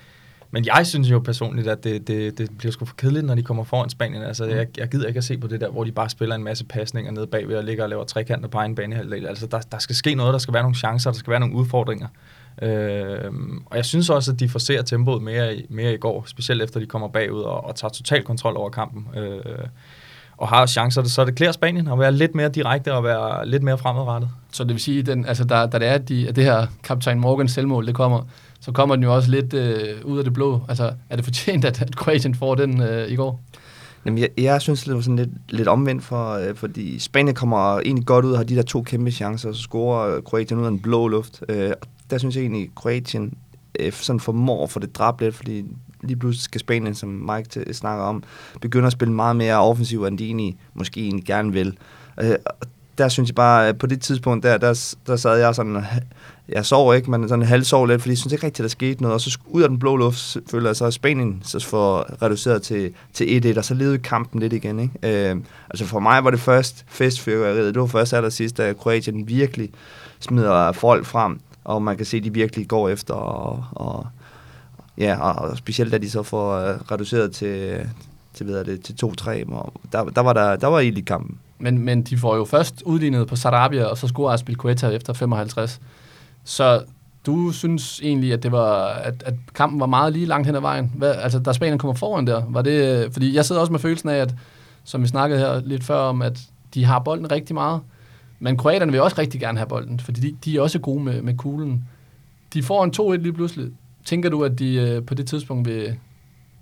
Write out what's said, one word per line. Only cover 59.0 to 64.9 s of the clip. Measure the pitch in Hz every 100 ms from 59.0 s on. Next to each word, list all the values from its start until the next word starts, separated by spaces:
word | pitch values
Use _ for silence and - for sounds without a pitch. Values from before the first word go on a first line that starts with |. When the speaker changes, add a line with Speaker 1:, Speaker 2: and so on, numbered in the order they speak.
Speaker 3:
noget. | 123
Og | 113
så | 117
sk-, | 123 -
ud | 170
af | 156
den | 127
blå | 135 135
luft, | 123 123
s-, | - 113 -
føler | 117 117
jeg | 110
så, |
at | 117
Spanien | 117 143 143 120 95
så | 92 -
får | - 110 101 92 - -
reduceret | 113 104 127 113
til, | - 107 92 - -
til | - 120 123
et |
et, | 120 110
og |
så | 104
levede | 127 139 135
kampen | 123 117 120 113
lidt | 110
igen, | 113 107 107
ikke? | 127